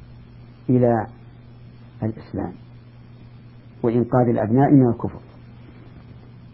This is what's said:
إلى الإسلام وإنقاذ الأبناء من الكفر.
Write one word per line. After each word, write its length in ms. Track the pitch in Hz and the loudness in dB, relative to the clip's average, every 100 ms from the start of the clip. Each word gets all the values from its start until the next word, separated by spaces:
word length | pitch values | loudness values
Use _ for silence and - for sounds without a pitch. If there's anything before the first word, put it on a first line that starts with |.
| - - - - - - - | -20 -20 -20 -20 -20 -14 -2
إلى 360 | 123 120 117 104 - - - - - - - - - | 2 2 0 -4 -14 -20 -20 -20 -20 -20 -20 -20 -8
الإسلام 500 | 110 - - - - - - - - - - - - - - - - - | -8 -8 -12 -10 -10 -12 -20 -20 -20 -20 -20 -20 -20 -20 -20 -20 -20 -6
وإنقاذ 460 | 120 120 117 120 120 | -2 0 0 0 0
الأبناء 420 | 117 107 127 139 | 0 0 2 4
من 180 | 143 123 | 4 4
الكفر. 320 | - 98 - - - - - - - - - - - - - - | 0 -8 -10 -18 -20 -20 -20 -20 -20 -20 -20 -20 -20 -20 -20 -20